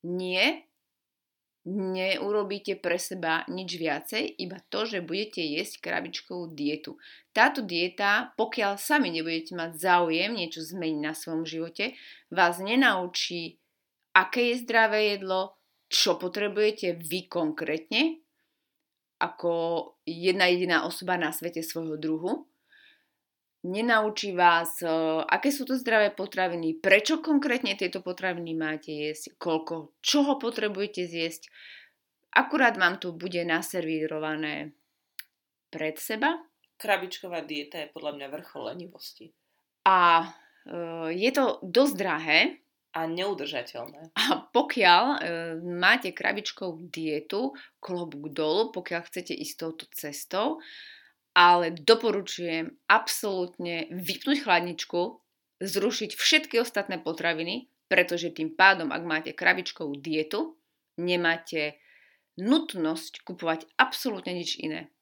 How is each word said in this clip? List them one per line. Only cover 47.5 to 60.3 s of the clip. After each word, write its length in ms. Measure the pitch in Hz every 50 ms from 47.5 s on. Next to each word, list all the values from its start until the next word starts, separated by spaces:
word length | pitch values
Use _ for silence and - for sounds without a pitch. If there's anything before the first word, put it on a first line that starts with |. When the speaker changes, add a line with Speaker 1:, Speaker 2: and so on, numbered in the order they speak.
| 277 - - - _ _
Speaker 1:
klobúk 480 | - - 185 175 175 165 151 143 147 156
dolu, 480 | 143 160 156 151 160 196 226 262 -
pokiaľ 320 | 190 175 - 175 170 175 -
chcete 240 | - 185 175 -
ísť 220 | 160 - 151 - -
touto 320 | - 165 165 160 165 - _
cestou, 720 | - - - 147 143 - - _ - 185 214 285 311 - - - - - - - - - _ _ _ _ _ _ _
ale 400 | 180 175 175 175 175 175 165 175
doporučujem 1120 | 170 147 - 226 226 233 226 202 202 185 - - - 175 170 160 165 165 165 - _ _
absolútne 1040 | _ 208 220 220 - - - - 208 196 185 180 180 - _ 180 175 170 165 165 -
vypnúť 560 | 165 185 180 170 185 - - - 294 285 -
chladničku, 720 | 220 180 170 175 175 175 - - - - 175 180 - - - _ _ _ _ _ _ _ _
zrušiť 520 | 185 196 - 202 196 240 247 - 220 - -
všetky 480 | - - - 311 311 311 - - 226
ostatné 400 | 233 233 - 208 196 - 190 165
potraviny, 640 | - 160 165 160 160 170 170 156 170 170 202 247 - _ _ _ _ _
pretože 400 | 190 180 180 175 175 170 165 170
tým 240 | 170 - 160 156 156
pádom, 400 | - 190 196 190 175 165 143 -
ak 80 | 165
máte 280 | 170 170 156 156 160 - 156
krabičkovú 640 | - 180 175 180 190 180 - - - 170 147 143 143
dietu, 560 | 139 165 156 156 156 156